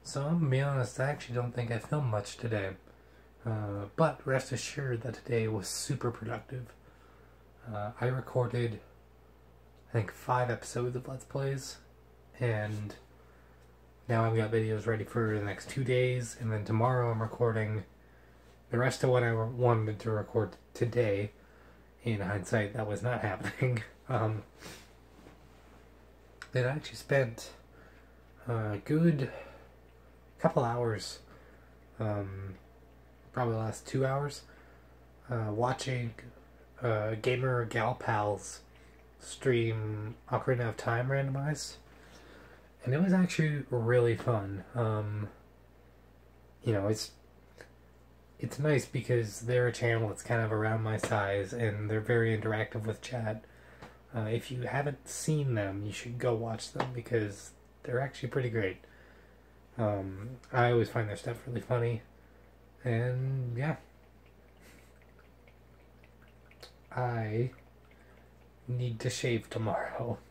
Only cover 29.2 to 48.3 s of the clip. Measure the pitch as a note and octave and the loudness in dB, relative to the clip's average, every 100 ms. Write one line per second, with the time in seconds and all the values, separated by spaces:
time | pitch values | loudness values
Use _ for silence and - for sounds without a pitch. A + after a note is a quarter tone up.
29.2 | B2+ - - - - - - - - - | 0 -6 -14 -18 -20 -20 -20 -20 -20 -20
30.2 | - - E3 D3+ A#2+ A#2+ A#2 G#2 - - | -20 0 2 2 2 2 0 0 -6 -12
31.2 | - - - - - - - - A2 G#2 | -18 -20 -20 -20 -20 -20 -20 -4 -2 -2
32.2 | F#2+ G2 F#2+ F#2 - - - - - - | -4 -6 -10 -12 -18 -20 -20 -20 -20 -20
33.2 | - - A#2+ A2 A2 - - C3 C3 C3+ | -8 -2 0 0 -2 -6 -4 0 2 0
34.2 | C#3+ - - - - - - - - - | -2 -8 -16 -20 -20 -20 -20 -20 -20 -20
35.2 | - A#2+ G#2+ G#2 B2 - - B2+ A#2 - | -4 -2 -2 2 0 0 -2 -2 -4 -8
36.2 | B2 - - - - - A#2+ G#2+ G#2+ A2 | -18 -20 -20 -20 -20 -4 0 2 0 0
37.2 | B2+ B2 C3 B2 A2+ A#2+ A2 B2+ - G#2+ | 0 2 2 0 0 0 0 0 0 2
38.2 | G#2 G2 - - - - - - - - | 2 0 -6 -14 -18 -20 -20 -20 -20 -20
39.2 | - - C3+ A#2+ A2+ A2 G#2+ G#2+ G#2+ A#2+ | -16 -2 2 4 2 0 -2 -4 -6 -10
40.2 | - B2 - B2 A#2 - - A#2 C3 C#3 | -2 0 2 2 0 -2 0 0 2 0
41.2 | C3+ C3+ C#3+ D3+ - - - - - - | 0 -2 -2 -4 -6 -12 -20 -20 -20 -20
42.2 | - - - - - - B2+ C#3+ F#3+ F#3 | -20 -20 -20 -20 -20 -8 0 2 6 6
43.2 | F3 - D#3 D3 - B2 A2+ B2 A#2+ A2+ | 4 4 2 2 0 0 6 6 6 4
44.2 | - A2 G2 G2 - B2 A2 G#2+ G#2 G#2 | 2 2 0 -6 -6 -2 0 0 -2 -4
45.2 | G2+ - - - - - - - - - | -6 -12 -20 -20 -20 -20 -20 -20 -20 -20
46.2 | - - - - - G2+ G2+ G#2+ - - | -20 -20 -20 -6 0 2 2 0 -4 -12
47.2 | - - - - - - - - - - | -20 -20 -20 -20 -20 -20 -20 -20 -20 -20
48.2 | - | -20